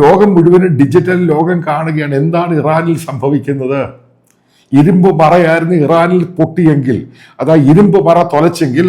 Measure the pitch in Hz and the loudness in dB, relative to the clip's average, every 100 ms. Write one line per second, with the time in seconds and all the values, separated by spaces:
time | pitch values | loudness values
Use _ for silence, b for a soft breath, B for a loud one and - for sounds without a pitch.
0 | 151 190 208 180 165 180 185 139 139 170 | 4 4 2 2 4 4 2 0 0 0
1 | 175 180 175 151 165 180 151 147 160 156 | 0 -2 0 -2 -2 -4 -4 -6 -4 -4
2 | 147 139 160 170 175 160 139 160 165 165 | -4 -2 -2 -2 -2 -2 -2 -2 -2 -6
3 | - 135 139 143 113 139 127 139 123 - | -6 -8 -4 -4 -4 -6 -6 -6 -6 -12
4 | _ _ _ _ _ _ _ 135 151 180 | _ _ _ _ _ _ _ 0 2 2
5 | 185 156 160 175 165 165 165 180 143 165 | 2 2 2 2 2 0 -2 -2 0 0
6 | 170 180 165 - 160 - 165 143 127 107 | 0 0 -2 -4 -4 0 0 0 -2 -4
7 | - b b b 131 160 135 160 208 190 | -8 b b b 0 2 4 4 4 2
8 | 165 170 170 147 160 170 156 127 | 2 0 0 0 -2 -2 -4 -2